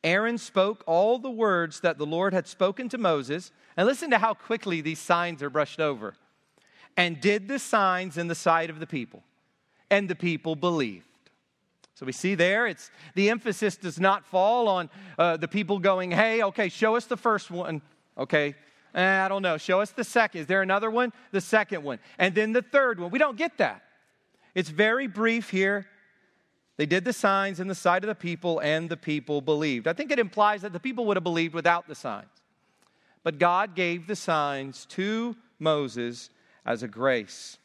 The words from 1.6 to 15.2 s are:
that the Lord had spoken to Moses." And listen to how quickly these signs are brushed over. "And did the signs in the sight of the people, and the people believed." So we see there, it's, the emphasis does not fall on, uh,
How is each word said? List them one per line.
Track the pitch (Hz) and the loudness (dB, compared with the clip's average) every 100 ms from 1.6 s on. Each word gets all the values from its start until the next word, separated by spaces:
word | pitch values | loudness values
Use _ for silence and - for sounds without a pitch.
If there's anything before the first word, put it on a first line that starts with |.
| 165 - | 0 -2
that | 180 147 | -2 -2
the | 151 | -4
Lord | 165 190 | 0 0
had | 185 - | 0 -2
spoken | - 185 196 247 | 0 0 0 -8
to | 247 | -2
Moses." | 202 156 127 156 180 _ _ - | 0 0 -2 -8 -8 _ _ 0
And | 202 | 2
listen | 269 330 | 2 2
to | 233 | 2
how | 226 | 2
quickly | 208 - 226 202 170 | -2 -6 -6 -2 -4
these | 151 156 | -4 -8
signs | - 170 175 160 | 0 0 0 -4
are | 143 | -4
brushed | 143 143 - | -2 -2 -2
over. | 156 131 113 - _ _ _ _ _ _ - - | -2 -2 -8 -14 _ _ _ _ _ _ -8 -2
"And | 175 156 | 0 2
did | 185 208 196 | 0 0 -2
the | 269 | -6
signs | - 226 190 180 185 156 | 0 2 4 2 -4 -6
in | 170 | -6
the | 165 | -2
sight | - 165 165 | 2 2 0
of | 156 | -8
the | 160 | -8
people, | 147 117 - _ _ _ _ _ _ _ | -8 -8 -14 _ _ _ _ _ _ _
and | 202 196 | 2 2
the | 175 | -2
people | 175 160 165 156 | -2 -2 -4 -2
believed." | 175 165 123 92 _ _ _ _ _ _ _ _ _ | 0 0 -2 -6 _ _ _ _ _ _ _ _ _
So | _ 131 | _ -10
we | |
see | 127 180 190 | -4 -2 2
there, | 175 202 233 | 4 4 -2
it's, | 165 - - - | -4 -16 -20 -8
the | - 202 | 2 2
emphasis | 226 240 190 214 - | 2 -2 -2 -2 -2
does | 180 160 | -10 2
not | 190 196 - | 2 2 0
fall | 185 196 240 226 | 2 4 4 2
on, | 185 170 - 196 | 0 -2 -12 -18
uh, | 160 | 0